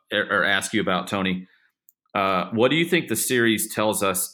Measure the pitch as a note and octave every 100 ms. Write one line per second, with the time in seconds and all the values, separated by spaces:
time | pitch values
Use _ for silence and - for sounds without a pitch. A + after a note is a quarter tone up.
0 | _ G#2 - G2 E2 G2 - A2 F#2+ F2+
1 | F2 G2+ F#2+ F#2 F#2 _ _ _ _ _
2 | _ G#2 G2 F#2 - A2 B2+ D#3 E3+ F3
3 | - A2 - B2+ A#2 G#2+ - - G#2+ F#2+
4 | G2 F#2 -